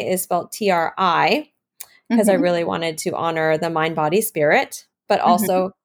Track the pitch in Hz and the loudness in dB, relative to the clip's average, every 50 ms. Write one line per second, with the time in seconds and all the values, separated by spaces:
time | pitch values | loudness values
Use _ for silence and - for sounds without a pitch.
0 | - - 185 185 - - 185 175 - - - - 214 196 180 170 165 - - - | 0 -2 -2 -4 -4 -2 -4 -4 -4 -6 -8 -4 0 0 2 2 0 -2 -2 0
1 | 190 180 160 151 151 160 220 302 302 _ _ _ _ _ _ - - - _ _ | 0 0 2 2 2 2 2 0 -2 _ _ _ _ _ _ -20 -20 -20 _ _
2 | _ - - 226 202 214 190 180 175 175 175 170 170 185 190 170 165 165 160 160 | _ -2 0 2 4 4 4 2 2 2 0 0 -2 -2 -4 -4 -4 -4 -6 -6
3 | - 185 - - 160 165 165 160 160 156 160 156 175 165 165 160 156 165 160 160 | -6 -6 -4 -4 -4 -2 -2 0 0 0 0 0 -2 -2 0 0 0 0 0 0
4 | 151 151 170 214 220 - - 165 147 151 175 254 - - - - - _ _ _ | -2 0 2 0 0 0 -2 0 2 4 4 2 2 0 -6 -16 -18 _ _ _
5 | _ - 208 - - - 233 220 208 190 185 185 185 196 - _ _ | _ -2 -2 2 2 2 2 2 2 0 0 0 -2 -4 -6 _ _